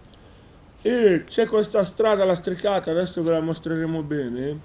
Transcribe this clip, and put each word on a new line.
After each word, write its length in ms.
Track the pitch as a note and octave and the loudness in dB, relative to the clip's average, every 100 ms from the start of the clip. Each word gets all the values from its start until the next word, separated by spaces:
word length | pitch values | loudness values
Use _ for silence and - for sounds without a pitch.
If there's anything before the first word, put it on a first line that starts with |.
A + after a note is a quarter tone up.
| - - - - - - - - | -20 -20 -20 -20 -20 -20 -20 -6
E 400 | G#3+ B3 G#3+ E3 - | -2 4 4 4 0
c'è 220 | - A3+ | -2 2
questa 360 | G#3+ G#3+ G#3+ | 2 0 0
strada 420 | F3+ - A3 G3+ F#3+ | 0 2 2 4 2
lastricata, 680 | F3 F#3 F3+ G3+ F#3+ F3 | 0 -2 -4 -2 -2 0
adesso 320 | E3 F3+ F3 | -2 -2 -2
ve 80 | E3 | 0
la 80 | E3 | 0
mostreremo 640 | D#3+ D#3+ E3 D#3+ E3 D#3+ | 0 -4 -4 -4 -4 -4
bene. 560 | D3 D3 B2+ B2 C#3 D3+ | -4 -4 -4 -6 -6 -8